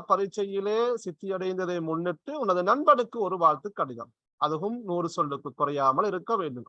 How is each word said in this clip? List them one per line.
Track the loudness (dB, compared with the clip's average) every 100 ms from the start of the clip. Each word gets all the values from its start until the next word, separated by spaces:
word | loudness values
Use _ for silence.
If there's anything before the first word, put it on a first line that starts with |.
| 2
பரீட்சையிலே | 2 0 -4 -4 -2 0 0 0 -2
சித்தி | -6 -10 -6
அடைந்ததை | -4 -2 -2 -2 -2
முன்னிட்டு | -2 -2 -2 -4 -6 -2
உனது | 0 2
நண்பனுக்கு | 2 4 6 4 4 -2
ஒரு | -2 4
வாழ்த்து | 4 4 -4
கடிதம், | -6 -6 -6 -14 _ _ -4
அதுவும் | -2 -2 -4 -6
நூறு | -4 -2 -2
சொல்லுக்கு | -2 -2 -4 -8
குறையாமல் | -4 -2 2 2 2 0
இருக்க | -2 -2 -2
வேண்டும். | -2 -6